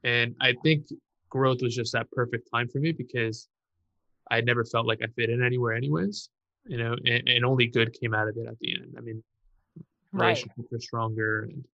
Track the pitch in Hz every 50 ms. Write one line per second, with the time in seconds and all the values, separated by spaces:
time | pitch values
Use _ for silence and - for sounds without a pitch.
0 | - 123 120 120 117 117 117 - - 127 127 - - 156 160 151 151 - - -
1 | _ _ _ _ _ _ - 131 135 131 127 123 127 120 113 123 113 113 - 117
2 | 113 - - 135 123 120 - 117 - _ - 117 120 120 - 135 147 165 165 -
3 | - - - 123 113 113 110 - - _ _ _ _ _ _ _ _ _ _ _
4 | _ _ _ _ _ - 120 117 117 120 120 120 113 - - 117 117 113 113 110
5 | 117 117 - - 120 113 117 123 123 123 123 123 120 117 113 117 131 143 151 165
6 | 185 208 202 - - - _ _ _ _ _ _ _ 233 160 117 117 117 117 117
7 | 120 123 117 120 120 123 123 120 120 127 135 127 120 117 120 123 117 117 120 -
8 | - 113 110 107 107 107 110 117 113 117 117 117 - - - - - - 127 120
9 | 117 117 110 113 - _ _ _ _ _ _ _ _ _ _ 165 - _ _ _
10 | _ _ - 190 185 180 170 - - 117 - - 120 - 123 117 - - - 117
11 | 113 113 110 110 110 107 107 107 110 - - - 127 _